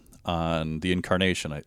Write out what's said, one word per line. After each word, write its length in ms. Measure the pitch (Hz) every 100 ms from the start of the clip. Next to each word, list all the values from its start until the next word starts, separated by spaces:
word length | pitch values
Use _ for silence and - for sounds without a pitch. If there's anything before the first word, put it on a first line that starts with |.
| - -
on 560 | - 85 82 82 80 78
the 100 | 90
incarnation, 640 | 90 - 92 92 85 80
I, 100 | 73